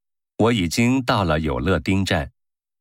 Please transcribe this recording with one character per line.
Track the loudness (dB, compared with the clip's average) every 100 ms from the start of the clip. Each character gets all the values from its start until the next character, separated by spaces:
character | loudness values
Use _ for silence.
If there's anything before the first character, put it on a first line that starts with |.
| _ _ _ -2
我 | 0
已 | 2 0
经 | 0 2 2
到 | 0 0
了 | 2 0
有 | -2 -2
乐 | -2 -2
町 | 0 -2
站， | 0 -2 -4 _ _ _ _ _